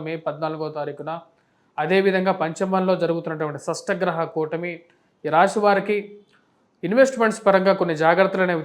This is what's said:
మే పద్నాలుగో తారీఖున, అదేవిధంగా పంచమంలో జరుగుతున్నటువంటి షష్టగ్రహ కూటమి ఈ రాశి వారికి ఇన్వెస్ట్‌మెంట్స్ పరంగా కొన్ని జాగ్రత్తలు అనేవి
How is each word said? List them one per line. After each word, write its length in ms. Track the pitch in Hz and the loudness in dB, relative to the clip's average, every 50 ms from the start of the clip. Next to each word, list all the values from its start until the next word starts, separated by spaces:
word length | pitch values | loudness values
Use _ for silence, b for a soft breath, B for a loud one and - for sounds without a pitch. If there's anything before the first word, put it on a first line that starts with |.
| 156 | -6
మే 80 | 156 165 160 - 156 | -8 -8 -8 -8 -8
పద్నాలుగో 400 | 147 147 160 156 156 156 156 151 151 151 | -6 -6 -6 -6 -6 -6 -8 -8 -8 -8
తారీఖున, 320 | 147 147 143 - 143 156 165 170 - _ _ _ _ _ _ _ _ _ - | -8 -8 -10 -10 -10 -10 -10 -12 -12 _ _ _ _ _ _ _ _ _ -6
అదేవిధంగా 580 | - 156 160 185 196 190 196 185 185 185 190 175 175 160 | -4 -2 2 2 2 2 2 2 2 2 0 0 0 -2
పంచమంలో 500 | 165 160 - 190 185 190 190 185 190 185 165 170 | -4 -4 -4 -4 0 0 0 2 2 0 0 0
జరుగుతున్నటువంటి 580 | 165 165 170 165 160 160 156 160 151 147 127 - | -2 -2 -2 -4 -6 -6 -6 -6 -6 -6 -8 -8
షష్టగ్రహ 560 | 175 156 - - - 196 175 185 180 165 165 165 156 - | -8 -8 -6 -4 -4 -4 -2 -2 -2 -2 -2 -4 -4 -4
కూటమి 360 | 160 156 151 165 165 170 175 170 160 - _ _ _ _ _ _ _ - | -6 -4 -4 -6 -8 -8 -8 -12 -12 -18 _ _ _ _ _ _ _ -4
ఈ 40 | 156 156 | 2 4
రాశి 220 | 165 190 196 - 220 208 | 4 4 4 4 2 2
వారికి 320 | 202 202 196 196 208 208 202 202 - - - - _ _ _ _ _ _ _ _ _ _ - - | 2 2 2 0 -2 -2 -4 -4 -8 -16 -20 -20 _ _ _ _ _ _ _ _ _ _ -8 -4
ఇన్వెస్ట్‌మెంట్స్ 520 | 170 214 262 262 262 262 226 226 220 - - - | 0 4 4 4 4 4 2 0 0 0 0 2
పరంగా 260 | 202 190 190 185 196 185 185 | 4 4 4 4 2 2 2
కొన్ని 160 | 180 170 160 147 | 0 -2 0 2
జాగ్రత్తలు 420 | 160 165 175 185 190 185 190 190 185 | 2 4 4 4 4 2 2 0 0
అనేవి 180 | 180 175 160 | 0 0 -2